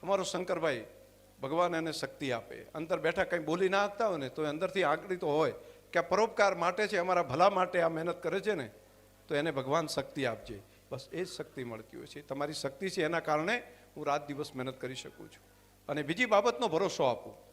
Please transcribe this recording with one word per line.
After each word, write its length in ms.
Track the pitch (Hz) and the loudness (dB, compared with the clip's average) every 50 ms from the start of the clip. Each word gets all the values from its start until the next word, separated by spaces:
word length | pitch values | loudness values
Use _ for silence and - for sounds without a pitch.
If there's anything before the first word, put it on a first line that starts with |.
| - | 0
અમારો 220 | 170 196 196 185 | 0 0 0 0
શંકરભાઈ, 600 | - - 175 185 - 185 170 160 160 135 117 104 - - - - - - - - - - - | -2 -2 -4 -2 -2 -2 0 0 0 0 -2 -6 -12 -18 -20 -20 -20 -20 -20 -20 -20 -14 -8
ભગવાન 360 | - 135 147 165 175 175 170 | -6 -2 2 2 2 2 2
એને 180 | 165 160 160 147 | 0 -2 -2 -4
શક્તિ 400 | - - 135 - - 151 135 123 | -4 -6 -8 -8 -6 -2 -2 -2
આપે. 340 | 113 - - - 113 131 - - | -2 -4 -8 -14 -14 -14 -12 -8
અંદર 240 | 156 160 165 185 160 | -10 -4 -2 -2 0
બેઠા 260 | - 160 170 190 180 | 2 0 2 2 0
કંઈ 200 | - 180 170 156 | 0 0 -2 0
બોલી 240 | 147 160 175 190 185 | 0 0 2 2 2
ના 180 | 190 196 202 202 | 4 2 2 0
શકતા 200 | 202 - 233 214 | 0 0 0 0
હોય 100 | 180 156 | 0 -2
ને 100 | 139 127 | -4 -6
તો 160 | - - 156 | -4 -4 -2
એ 40 | 151 | -2
અંદરથી 360 | 143 156 185 185 190 196 180 | -2 -2 -4 -2 0 2 2
આંગળી 320 | 143 151 156 - 196 185 | 2 2 0 -2 -6 -6
તો 100 | 175 180 | -2 0
હોય 280 | 156 143 151 160 131 110 - - - - - - - - | 2 2 4 4 2 0 -4 -12 -20 -20 -20 -20 0 0
કે 60 | 175 | 0
આ 40 | 165 | 2
પરોપકાર 520 | - 185 190 220 220 220 - 208 196 185 | 4 4 2 2 2 4 4 4 4 4
માટે 340 | 175 170 175 180 196 214 196 | 4 0 0 2 2 0 0
છે, 80 | 208 185 | 2 0
અમારા 240 | 175 185 185 175 170 | 2 4 4 2 2
ભલા 280 | 131 123 151 180 202 | 2 4 6 6 6
માટે 280 | 202 185 180 180 180 180 170 | 8 6 0 2 2 2 2
આ 60 | 165 | 2
મહેનત 300 | 165 160 165 175 175 175 - | 2 0 -2 -2 -4 -2 -2
કરે 180 | 165 156 196 | -2 -2 0
છે 140 | 185 208 208 | 0 0 0
ને, 160 | 170 127 107 - - - - - - - - - - - - | 0 -2 -6 -10 -16 -20 -20 -20 -20 -20 -20 -20 -20 -8 -2
તો 60 | 156 | 0
એને 160 | 143 147 165 147 | 0 0 0 -2
ભગવાન 340 | 135 127 131 143 165 160 | -2 -2 2 2 2 2
શક્તિ 400 | 151 - - 135 - - 151 135 | 0 -2 -4 -4 -4 -4 -2 -2
આપજે. 320 | 123 113 107 - - 110 101 - - - - - - | -2 -2 -2 -8 -12 -12 -14 -14 -18 -20 -20 -12 -10
બસ 180 | - 127 - - - | -10 -10 -10 -8 -6
એ 120 | 160 180 | -6 -6
જ 40 | 185 | -6
શક્તિ 360 | - - 165 - - 143 127 | -6 -12 -12 -10 -8 -10 -8
મળતી 320 | 120 113 110 113 - - | -8 -8 -10 -12 -14 -14
હોય 100 | 120 120 | -14 -14
છે. 160 | - - 147 147 | -14 -14 -16 -10
તમારી 320 | - 139 139 143 147 156 | -8 -4 -4 -4 -4 -4
શક્તિ 360 | - - 143 - - 196 190 | -4 -6 -6 -6 -4 -6 -4
છે, 140 | 180 190 165 | 0 0 0
એના 160 | 151 170 165 | 2 0 0
કારણે 360 | 160 - 151 151 156 185 226 240 247 - - - - - - | 0 2 0 2 2 0 0 -2 -4 -10 -20 -20 -20 -18 -12
હું 100 | 156 151 | -6 -2
રાત 200 | 147 139 147 147 | 0 0 0 0
દિવસ 240 | 143 143 135 151 143 - | -4 -6 -6 -6 -6 -6
મહેનત 260 | 131 127 131 127 127 | -6 -6 -6 -6 -6
કરી 140 | - 127 131 | -8 -8 -8
શકું 360 | 123 - - - - 107 107 | -8 -12 -14 -16 -16 -18 -18
છું. 140 | - - - - - - - - _ - _ - | -18 -20 -20 -20 -20 -20 -20 -20 _ -20 _ -4
અને 140 | 139 151 147 | -4 -4 -2
બીજી 240 | 139 170 175 247 | -2 0 0 2
બાબતનો 420 | 233 214 202 208 247 233 - 262 208 | 6 6 6 6 4 2 2 0 2
ભરોસો 360 | 160 160 196 180 - - 156 | 2 2 2 2 2 2 2
આપું. 300 | 131 117 107 - - - - - - | 2 2 0 -4 -14 -16 -18 -20 -20